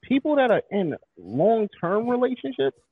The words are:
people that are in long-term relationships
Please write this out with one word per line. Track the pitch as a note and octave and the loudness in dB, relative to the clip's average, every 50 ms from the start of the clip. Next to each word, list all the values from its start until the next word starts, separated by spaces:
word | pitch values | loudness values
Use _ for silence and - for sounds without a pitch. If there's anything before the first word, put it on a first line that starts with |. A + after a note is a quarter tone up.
people | - - B3 C#4 - D#4 D4+ | -2 0 -2 0 2 2 2
that | C#4+ C4 A#3+ | 2 4 4
are | G#3 - - _ | 2 0 0 _
in | - G#3 F#3+ D#3 B2 - _ _ _ - | -4 -2 -2 -2 -4 -6 _ _ _ -20
long-term | F2 F2 G#2+ C3 D#3+ G#3 A3+ A3+ G#3+ G3+ - - - E3+ F#3+ G#3 A3+ A#3+ | -16 -8 -2 2 2 2 4 2 0 -4 -6 -8 -4 -2 -2 -2 -2 -2
relationships | B3 B3 B3 B3 B3+ - - C#4+ C4 - - C4+ - _ _ _ | -2 0 0 -2 -2 -6 -8 -10 -4 -2 -2 -2 -2 _ _ _